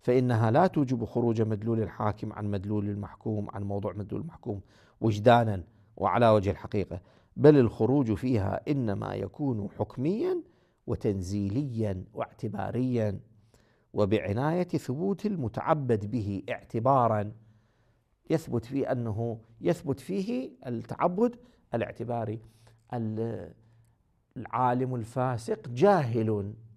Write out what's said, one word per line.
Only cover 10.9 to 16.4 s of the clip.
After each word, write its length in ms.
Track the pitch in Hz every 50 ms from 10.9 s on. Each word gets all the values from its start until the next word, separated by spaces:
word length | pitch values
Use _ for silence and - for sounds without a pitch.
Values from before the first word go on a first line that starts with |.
| 117 - - 120 101 95 92 87 101 104 101 98 98 123 151 139 120 110 110 104 98 92 90 - -
واعتباريا 1040 | - 120 - - - - 110 - 104 101 101 104 117 127 127 123 117 110 104 98 101 - _ _ _ _ _ _ _ _ _ _ _ _ _ _
وبعناية 760 | 104 104 98 107 104 - 95 101 113 131 151 160 180 180 175
ثبوت 580 | - 170 - - 127 143 175 196 202 - -
المتعبد 840 | 208 208 170 135 110 - - - - 160 156 139 123 117 104 101 104
به 320 | 110 123 104 104 101 95